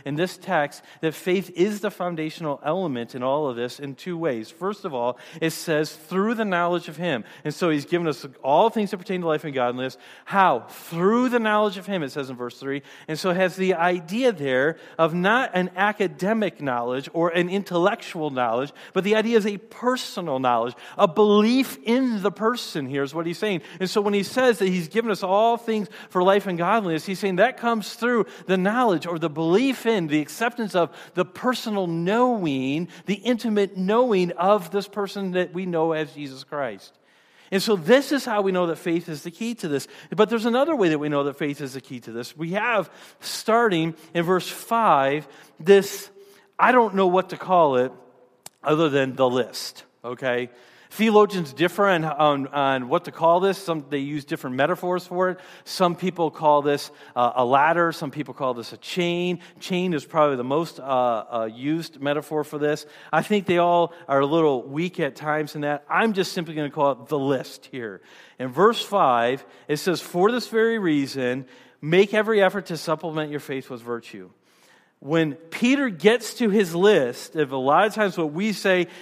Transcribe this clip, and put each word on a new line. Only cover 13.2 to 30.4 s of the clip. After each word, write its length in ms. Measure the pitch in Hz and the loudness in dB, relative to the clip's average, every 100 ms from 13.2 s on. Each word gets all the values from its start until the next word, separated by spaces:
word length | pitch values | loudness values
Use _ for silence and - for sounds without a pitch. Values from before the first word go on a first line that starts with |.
| 190 | 0
it 80 | 175 | 2
has 180 | 185 | 0
the 200 | 180 185 | 0 0
idea 580 | 170 175 185 160 220 247 | 2 2 0 -4 0 0
there 460 | 175 139 127 147 160 - - | 0 0 2 2 -2 -6 0
of 160 | 165 | 0
not 380 | 175 190 240 262 | 2 2 2 0
an 200 | 180 180 180 | -2 -2 0
academic 840 | 208 208 185 147 185 220 190 - | 0 0 -4 -2 -2 0 -2 -4
knowledge 480 | 143 120 120 127 139 | -4 -2 -2 -4 -4
or 160 | 165 170 | 0 0
an 220 | 175 175 | 2 0
intellectual 800 | 196 - 175 190 233 - 170 151 | -2 -2 2 2 0 -8 -6 -4
knowledge, 420 | 127 120 120 147 - - | -2 0 0 -4 -10 -6
but 100 | 190 | -2
the 120 | 190 220 | 0 2
idea 200 | 220 233 | 4 2
is 80 | |
a 140 | 208 202 | 2 -6
personal 800 | - - 247 254 - 208 170 131 | -12 -6 -2 -2 -4 -8 -4 0
knowledge, 360 | 127 120 120 - - - | 2 2 0 -6 -8 0
a 100 | 196 | 2
belief 720 | 214 208 208 214 262 254 - | 4 6 6 6 2 0 -4
in 380 | 214 247 262 208 | 0 0 0 0
the 100 | 196 | -2
person 540 | 190 220 240 - 170 131 | -2 -4 -4 -6 -8 -4
here 160 | 139 | -4
is 120 | 139 | -4
what 120 | 160 165 | -4 -6
he's 160 | 165 | -4
saying. 180 | 214 175 - 170 | -4 -4 -6 -8
And 100 | 185 | -2
so 100 | 208 | 0
when 140 | 202 | 2
he 80 | 202 | 0
says 380 | 185 254 254 208 | 0 2 2 2
that 80 | 190 | 2
he's 180 | 180 156 | 0 -2
given 240 | 220 233 | -2 -2
us 140 | 190 | -2
all 320 | 185 196 233 233 | 0 2 2 0
things 320 | 226 214 185 - - | -2 -4 -4 -12 -6
for 120 | 185 | 2
life 240 | 185 202 196 | 4 4 2
and 100 | 170 | -2
godliness, 480 | 175 226 185 160 | 0 0 0 -4
he's 140 | 202 180 | -4 -4
saying 180 | 202 185 | -2 2
that 200 | 240 254 | 2 2
comes 380 | 233 226 - | -2 -2 -4
through 320 | - 233 240 - - - | -4 0 0 -2 -6 -2
the 100 | 185 | 0
knowledge 480 | 185 240 240 160 | 2 2 2 2
or 140 | 165 170 | -2 -4
the 100 | 160 | -4
belief 560 | 147 165 190 269 240 | -2 2 4 2 0
in, 220 | 226 214 160 | 0 0 0
the 140 | 151 | -2
acceptance 560 | 143 - | -2 -4